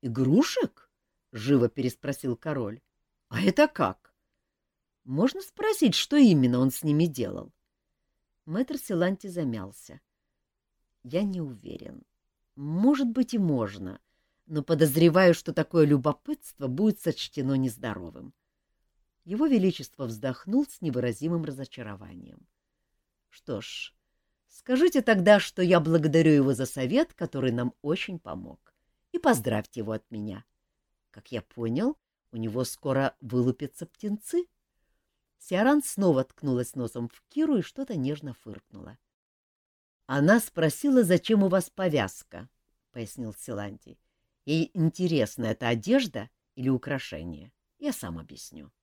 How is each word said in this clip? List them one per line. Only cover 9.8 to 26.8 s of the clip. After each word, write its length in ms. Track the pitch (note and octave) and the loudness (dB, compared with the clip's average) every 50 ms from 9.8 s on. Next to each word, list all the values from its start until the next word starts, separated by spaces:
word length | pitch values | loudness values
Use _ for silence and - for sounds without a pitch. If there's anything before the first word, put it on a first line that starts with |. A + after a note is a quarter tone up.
| - - - - _ _ _ _ _ _ _ _ _ _ _ _ _ _ _ _ _ _ _ _ _ | -20 -20 -20 -20 _ _ _ _ _ _ _ _ _ _ _ _ _ _ _ _ _ _ _ _ _
"Я 200 | B2 A#2 F3 G#3 | -4 -2 -2 -2
не 180 | G3+ F#3+ F3+ | 0 -2 -4
уверен. 600 | D#3+ C#3+ B2 G2+ - - D#2+ - - - - - - _ _ _ _ _ _ _ _ _ _ | -6 -6 -8 -12 -14 -14 -14 -14 -14 -16 -18 -18 -20 _ _ _ _ _ _ _ _ _ _
Может 520 | - C#3+ D3 D#3 F3 G3+ B3+ D4 C4+ C#4+ A#3+ | -12 -8 -4 -2 2 4 4 4 4 2 -2
быть, 260 | A3 B3+ B3 - - | 0 -2 -2 -2 0
и 40 | A#3 | -2
можно, 600 | G3 E3+ D3 B2+ A2+ G2 G2 G2+ F#2+ F#2 G2 - _ _ _ _ _ _ _ _ _ | 0 0 0 0 -2 -4 -6 -8 -12 -12 -12 -14 _ _ _ _ _ _ _ _ _
но 160 | _ D#3+ D3+ C#3 | _ -6 -6 -2
подозреваю, 720 | - E3+ D3 D#3+ D3+ C3 D#3+ E3 E3+ D3+ F3+ F#3+ F3+ E3+ | -2 2 2 2 2 4 6 4 6 6 8 6 6 6
что 180 | - - - D#3+ | 4 0 -6 -2
такое 340 | - D#3 - - E3+ D#3 | -2 -4 0 4 4 6
любопытство 840 | D3 D3 C#3+ B2 D3+ D3 - _ - D4+ - _ - - _ C#3+ C3 | 6 6 4 2 0 -4 -4 _ -10 -10 -10 _ -20 -14 _ -6 -6
будет 320 | B2+ C#3 G3+ A3 G#3 - | -2 0 0 0 0 0
сочтено 540 | - F3 D3+ - - - _ - C#3 C3 C#3 | -2 -4 -4 -4 -8 -12 _ -6 -2 0 0
нездоровым". 800 | C3+ C3 C3 A2 A#2 - A#2 G#2 F#2+ F2+ E2 - - - - - _ _ _ _ _ _ _ _ _ _ _ _ _ _ _ _ _ _ | 0 0 -2 -4 -6 -8 -8 -8 -8 -10 -14 -16 -16 -20 -20 -20 _ _ _ _ _ _ _ _ _ _ _ _ _ _ _ _ _ _
Его 220 | E3 F#3 A3 D4+ | -8 -2 0 2
Величество 580 | D#4+ C#4 A3 F#3 F#3+ E3+ - C3+ - _ _ C#3 | 4 4 4 4 2 0 0 -8 -16 _ _ -8
вздохнул 640 | A#2+ A2+ A2 G#2+ C3 B2+ - - F#3+ G3+ C4 D4 | -8 -8 -6 -6 -6 -6 -6 -8 -2 0 0 0
с 140 | - - - | -2 -6 -8
невыразимым 640 | - D#3+ B2+ B2 B2+ B2 A#2 - C#3 D#3+ F3 E3+ D#3+ | -6 -4 -2 -2 -2 -2 -4 -4 -4 -2 -2 -2 -4
разочарованием. 1000 | D#3 C#3 C3 C3+ - - - A#2+ G#2+ G2+ G2 G#2 - - F2+ - - - - _ _ _ _ _ _ _ _ _ _ _ _ _ _ _ _ _ _ | -4 -8 -10 -12 -14 -12 -14 -12 -12 -12 -14 -16 -18 -18 -20 -20 -20 -20 -20 _ _ _ _ _ _ _ _ _ _ _ _ _ _ _ _ _ _
"Что 320 | _ - _ - C3+ G2+ | _ -20 _ -8 -8 -8
ж, 340 | - - - - - - _ _ _ _ _ _ _ _ _ _ _ _ | -8 -10 -12 -14 -14 -14 _ _ _ _ _ _ _ _ _ _ _ _
скажите 540 | _ - _ - B3+ B3+ D#4+ F4+ - C#4 A#3+ | _ -20 _ -2 0 4 4 4 4 2 2
тогда, 360 | - A3 G3 F3+ F#3 G#3 G3+ | 4 2 4 8 8 8 8
что 220 | - - - - | 6 0 -4 -2
я 200 | F#3 F3 F#3 F#3 | 2 4 6 4
благодарю 520 | D3+ D#3+ D#3+ E3+ D3 D#3 C#3+ D#3+ E3 D#3+ D3+ | 4 4 2 2 2 4 4 6 6 8 6
его 220 | C#3+ C#3 C3+ C3+ | 6 6 4 2
за 100 | G#2+ C3 | 0 -2
совет, 480 | B2 - - | -6 -4 -6